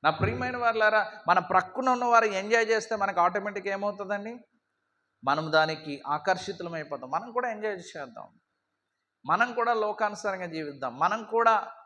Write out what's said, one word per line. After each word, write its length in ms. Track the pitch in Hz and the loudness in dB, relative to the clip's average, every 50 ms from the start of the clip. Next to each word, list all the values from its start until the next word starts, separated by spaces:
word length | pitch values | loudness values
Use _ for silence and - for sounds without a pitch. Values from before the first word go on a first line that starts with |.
| - | 2
నా 80 | 151 | 2
ప్రియమైన 460 | 160 - - 208 233 247 247 254 247 247 | 2 2 0 0 0 -2 -4 -4 -4 0
వారలారా, 540 | 240 233 226 220 214 214 214 214 202 - - - - 156 | 0 0 2 4 4 6 6 4 2 2 -6 -10 2 2
మన 120 | 180 185 | 2 2
ప్రక్కన 500 | 170 - 185 185 180 - - - 254 262 | 4 4 2 2 2 2 -6 -2 2 2
ఉన్న 160 | 254 247 240 | 2 2 4
వారు 200 | 240 233 226 226 | 6 6 6 6
ఎంజాయ్ 420 | 220 202 190 190 214 226 233 226 214 | 4 0 -2 0 2 2 2 4 4
చేస్తే 280 | 226 220 208 220 226 | 2 0 0 -2 -2
మనకు 240 | 208 196 202 190 180 | -2 -2 -2 2 2
ఆటోమేటిక్‌గా 540 | 170 180 180 208 196 208 196 202 190 196 196 | 2 2 2 0 -6 -4 -8 -6 -4 -4 -4
ఏమవుతుందండి? 640 | 196 202 202 202 196 202 190 208 202 202 220 240 247 - _ _ _ _ _ _ _ _ _ _ _ _ _ _ _ - | -2 -4 -4 -4 -6 -6 -6 -6 -6 -6 -10 -12 -14 -18 _ _ _ _ _ _ _ _ _ _ _ _ _ _ _ -2
మనం 280 | 135 139 151 160 160 | 0 0 0 0 2
దానికి 500 | 151 156 156 156 160 151 - 151 143 139 - 135 | 4 4 4 2 0 -6 -8 -10 -12 -10 -4 -4
ఆకర్షితులమైపోతాం. 1000 | 147 151 151 196 185 180 - - 190 165 175 170 170 160 151 143 143 135 127 131 | -4 -2 0 0 0 0 -2 -10 -10 -8 -8 -8 -8 -8 -8 -8 -10 -10 -8 -6
మనం 220 | 135 165 214 247 | -6 -6 -6 -4
కూడా 200 | 226 240 247 247 | -4 -4 -4 -2
ఎంజాయ్ 260 | 220 208 208 214 202 185 | -6 -4 -4 -6 -6 -6
చేద్దాం, 500 | 170 - - 165 143 127 113 - - - _ _ _ _ _ _ _ _ _ _ _ _ _ _ _ _ _ _ _ | -10 -14 -14 -14 -14 -12 -14 -16 -18 -18 _ _ _ _ _ _ _ _ _ _ _ _ _ _ _ _ _ _ _
మనం 280 | 135 160 190 233 247 240 | 0 2 2 2 0 2
కూడా 200 | 247 233 233 240 | -2 0 2 2
లోకానుసారంగా 720 | 220 214 208 208 - 226 208 208 - - 208 190 185 180 | 0 0 -2 0 -2 -2 -2 -2 -4 -4 -4 -4 -4 -8
జీవిద్దాం, 540 | 170 160 160 156 147 143 139 135 127 117 131 | -8 -8 -8 -8 -8 -8 -8 -8 -8 -2 0
మనం 240 | - 180 202 226 220 | 0 0 0 -2 -6
కూడా 440 | - 220 233 233 226 226 208 - - - - - | -2 0 4 4 6 4 4 0 -4 -14 -18 -20